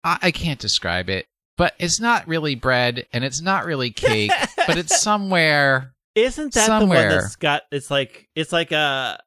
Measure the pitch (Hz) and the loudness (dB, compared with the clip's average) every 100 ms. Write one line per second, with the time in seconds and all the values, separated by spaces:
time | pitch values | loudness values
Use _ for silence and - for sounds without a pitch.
0 | 165 170 185 - 170 135 110 - 90 90 | -2 0 0 -2 -6 -4 -4 -2 -2 -4
1 | 90 95 - _ _ - 175 - 175 175 | -2 -6 -6 _ _ -2 -2 0 -4 -2
2 | 233 226 165 160 151 127 131 123 123 123 | 0 0 0 -4 -2 -2 0 2 0 -2
3 | - 123 131 131 175 196 170 143 123 - | -6 -4 -4 -4 -2 -2 -2 -4 -4 0
4 | 208 214 104 - - - - - 160 330 | 0 2 0 0 -2 -2 0 0 0 0
5 | 214 208 196 180 160 147 139 131 131 _ | 2 0 0 2 4 4 4 2 -2 _
6 | _ 214 247 285 302 226 220 214 202 151 | _ 0 0 -2 -2 2 4 4 4 4
7 | 107 92 98 - 151 143 - 143 - 139 | 4 2 -2 -4 -2 -2 -4 -10 -2 -2
8 | 131 - _ - 156 170 165 156 147 135 | -2 -10 _ -8 -2 -2 0 0 0 -2
9 | 123 85 | -4 -8